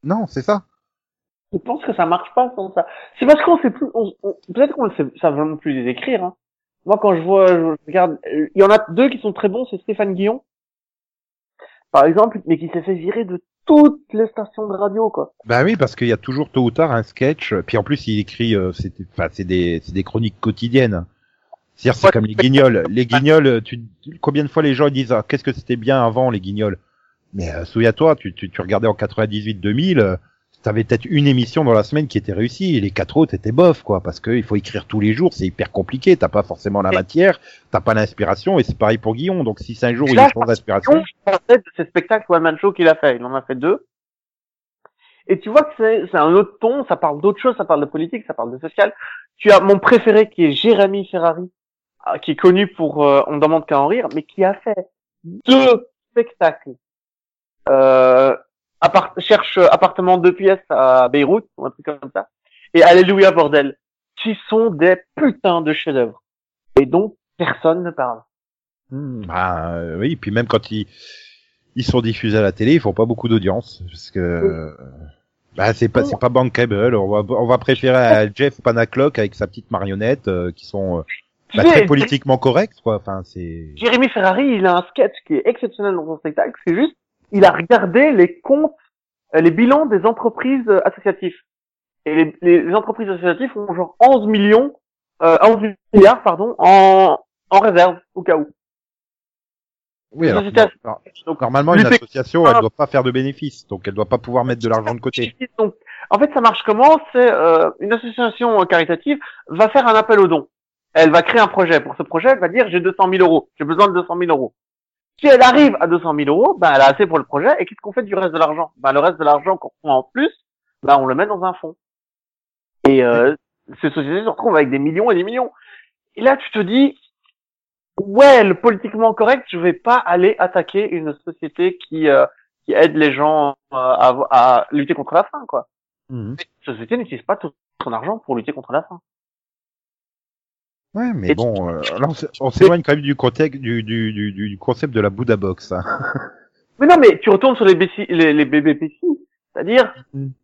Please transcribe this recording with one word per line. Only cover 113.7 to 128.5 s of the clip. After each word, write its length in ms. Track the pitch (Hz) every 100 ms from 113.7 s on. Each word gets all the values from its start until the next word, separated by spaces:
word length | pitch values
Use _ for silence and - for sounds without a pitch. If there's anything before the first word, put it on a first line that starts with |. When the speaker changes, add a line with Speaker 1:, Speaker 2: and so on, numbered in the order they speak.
| 160 202
Speaker 2:
de 60 |
deux 100 | 180 175
cent 80 | 175
mille 140 | 175
euros. » 220 | 151 120 _ _ _ _ _ _ _
Si 60 | 294
elle 140 | 262
arrive 340 | 254 254 285 202
à 60 | 170
deux 140 | 170
cent 140 | 165
mille 160 | 151 143
euros, 240 | 156 240 208
bah, 140 | 180
elle 60 | 139
a 60 | 135
assez 200 | - 202
pour 120 | 160
le 60 |
projet. 300 | 131 139 196 294
Et 60 | 175
qu'est-ce 140 | 208
qu'on 100 | 208
fait 100 | 202
du 120 | 208
reste 180 | 196 185
de 60 | 160
l'argent ? 340 | 160 151 165 _
Bah, 140 | 135
le 40 | 139
reste 180 | 156 160
de 60 |
l'argent 320 | 151 147 160 185
qu'on 120 | 139 _
prend 160 | 156 131
en 40 |
plus, 280 | 131 240 294 _ _ _ _ _
bah, 140 | - 139
on 60 | 131
le 80 |
met 120 | 131 208
dans 180 | 202
un 80 | 185
fonds. 240 | 175 160 165 _ _ _ _ _ _ _ _ _ _ 135
Et, 160 | 135
euh, 320 | 123 117 123 151 _ _ _ -
ces 80 | 156
sociétés 340 | 139 139 175
se 40 | 220
retrouvent 280 | - 240 170
avec 140 | 139
des 80 | 135
millions 300 | 143 160 226
et 20 |
des 80 | 185
millions. 300 | 185 240 247 _ _ - _ _ _ -
Et 60 |
là, 140 | 233 277
tu 120 | -
te 80 | 214
dis, « 400 | 185 240 277 - _ _ _ _ _ _ _ _ _ -
Ouais, 420 | 202 208 277 254
le 120 | 202